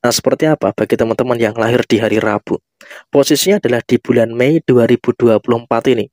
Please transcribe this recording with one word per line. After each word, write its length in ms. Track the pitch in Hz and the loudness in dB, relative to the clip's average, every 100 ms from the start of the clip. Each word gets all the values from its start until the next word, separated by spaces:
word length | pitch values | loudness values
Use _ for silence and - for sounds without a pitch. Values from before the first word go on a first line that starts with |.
Nah, 120 | 123 | -2
seperti 360 | - - - 156 | -2 -2 0 0
apa 240 | 151 95 | 0 -2
bagi 240 | - 107 117 | -2 -4 0
teman-teman 400 | 113 110 127 120 | -2 -2 -2 0
yang 200 | 113 110 | -2 -2
lahir 280 | 113 120 | -2 0
di 120 | 113 110 | 0 0
hari 160 | 107 107 | 0 0
Rabu? 400 | 110 104 - - _ _ - - _ | 0 -4 -4 -8 _ _ -20 -20 _
Posisinya 480 | 143 139 147 - 202 | 0 2 0 2 0
adalah 200 | - 120 | 0 -2
di 120 | - 123 | 0 -2
bulan 360 | - 120 113 | 0 0 0
Mei 280 | 117 127 160 | 0 0 0
dua 240 | - 123 | 2 2
ribu 280 | 113 120 - 120 | 2 0 0 0
dua 200 | 117 107 | 2 0
puluh 240 | - 117 | 0 -4
empat 200 | 120 117 135 | -2 -2 0
ini. 160 | 120 101 | -2 -4